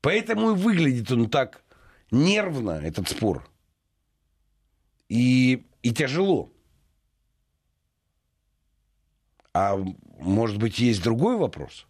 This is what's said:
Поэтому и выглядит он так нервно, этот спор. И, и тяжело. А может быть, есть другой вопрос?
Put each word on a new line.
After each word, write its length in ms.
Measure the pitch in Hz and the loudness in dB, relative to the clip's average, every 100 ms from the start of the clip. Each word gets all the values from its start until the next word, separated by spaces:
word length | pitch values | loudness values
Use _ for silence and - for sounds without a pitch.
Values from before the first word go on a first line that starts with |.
Поэтому 520 | 147 202 220 214 220 | 0 -2 -2 0 0
и 20 | |
выглядит 560 | 202 208 190 156 123 107 | 2 2 2 2 0 0
он 180 | 127 113 | 0 2
так 360 | 147 131 - _ _ - _ _ | 0 -2 -8 _ _ -20 _ _
нервно, 600 | 117 165 208 196 143 110 | 2 2 2 0 -4 -4
этот 380 | 78 78 80 92 | -4 -6 -6 -6
спор. 400 | - 110 71 - _ _ _ _ _ _ _ _ _ _ _ _ _ _ _ _ | -2 -2 -2 -6 _ _ _ _ _ _ _ _ _ _ _ _ _ _ _ _
И, 580 | 113 127 127 127 127 - _ | 0 4 4 4 2 -4 _
и 100 | 120 | -4
тяжело. 600 | 113 139 147 196 151 - _ _ _ _ _ _ _ _ _ _ _ _ _ _ _ _ _ _ _ _ _ _ _ _ _ _ _ _ _ _ | -2 -2 0 0 0 -2 _ _ _ _ _ _ _ _ _ _ _ _ _ _ _ _ _ _ _ _ _ _ _ _ _ _ _ _ _ _
А 240 | - 98 98 95 - 50 - | -2 0 -2 -4 -10 -20 -10
может 400 | 80 101 113 104 | -2 0 0 -2
быть, 200 | 113 - | -4 0
есть 240 | 120 107 | 0 2
другой 340 | 101 113 185 247 | 0 0 0 0
вопрос? 500 | 139 - 69 - - | -2 -4 -16 -16 -20